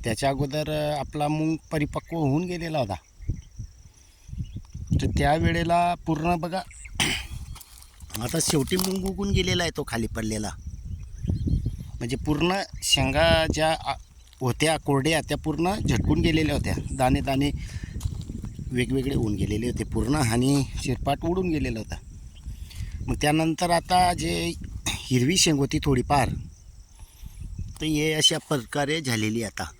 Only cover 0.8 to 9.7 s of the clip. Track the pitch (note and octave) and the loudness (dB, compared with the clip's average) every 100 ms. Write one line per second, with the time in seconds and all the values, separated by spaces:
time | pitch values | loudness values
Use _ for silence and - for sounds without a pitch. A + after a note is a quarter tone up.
0.8 | D3+ D3+ C3+ D3+ D3 D#3 D#3 D#3+ - D#3+ | 0 -2 -4 -2 0 2 0 -2 -2 -2
1.8 | D3 D#3 - E3 D3 C#3+ F3+ F3 E3 D#3 | -2 -4 -6 0 2 2 0 -4 -2 0
2.8 | A2+ F#2 _ - - - - - - - | 0 -4 _ -14 -6 -6 -8 -14 -14 -14
3.8 | - - - - - - - - - - | -20 -20 -20 -20 -14 -10 -8 -8 -12 -12
4.8 | - - C3+ - C#3+ D#3 E3+ E3+ E3 E3+ | -2 0 2 2 2 4 4 2 4 4
5.8 | F3 F3 - D3+ E3 F3 E3+ F#3 - - | 4 0 0 0 2 0 -2 -6 -8 -14
6.8 | - - - - - - - - - - | -14 -2 0 0 -6 -10 -10 -12 -14 -20
7.8 | - - - - A#2+ E3 - D#3 C3 F#3 | -20 -20 -12 -6 -2 0 2 2 2 0
8.8 | F#3 F#3+ F3+ F3+ G3+ G3 F3+ F#3 F3 | 0 -2 -2 -2 0 0 2 0 0